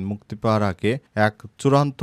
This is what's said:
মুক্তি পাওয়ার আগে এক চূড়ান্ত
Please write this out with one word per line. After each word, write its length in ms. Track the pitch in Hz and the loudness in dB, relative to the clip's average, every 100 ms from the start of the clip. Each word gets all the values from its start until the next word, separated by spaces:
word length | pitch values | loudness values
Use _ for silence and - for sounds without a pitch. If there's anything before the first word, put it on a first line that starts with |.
| 95 | -6
মুক্তি 300 | 104 - 107 | -8 -12 -6
পাওয়ার 280 | 113 107 | 0 0
আগে 280 | 104 92 104 131 - - | 0 -2 -2 -2 -4 0
এক 200 | 107 - 104 - | 0 0 -16 -4
চূড়ান্ত 420 | 139 139 143 135 | 2 2 2 -2